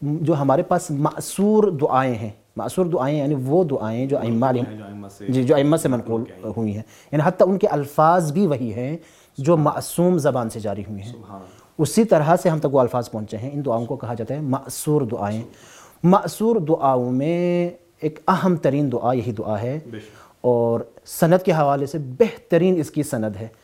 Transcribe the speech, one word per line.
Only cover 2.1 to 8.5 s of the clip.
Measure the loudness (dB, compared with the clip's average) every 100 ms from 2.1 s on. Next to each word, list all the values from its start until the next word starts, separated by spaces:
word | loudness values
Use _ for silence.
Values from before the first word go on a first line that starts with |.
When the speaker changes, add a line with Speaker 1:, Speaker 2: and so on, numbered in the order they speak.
| -2
Speaker 1:
ہیں، | -6 -12 _ -10
مأثور | -4 -2 0
دعائیں | 0 0 0
یعنی | 0 -2 2
وہ | 2
دعائیں | 2 -2 -4 -4 -2
جو | -2
ائمہ | 0 2 2
علیہ، | 2 -2 -8
Speaker 2:
جو | -14
ائمہ | -14 -16 -12
سے | -2
Speaker 1:
جی، | 0
جو | 4 4
ائمہ | 4 2
سے | 2
منقول | -2 -2 -4
Speaker 2:
منقول | -4 -10 -10 -4
Speaker 1:
ہوئی | -4 -4
ہیں، | -10 -20 -6
یعنی | 0 0
حتیٰ | 2 2
ان | 4
کے | 0
الفاظ | 0 -2 2 4 4 2
بھی | 0
وہی | 0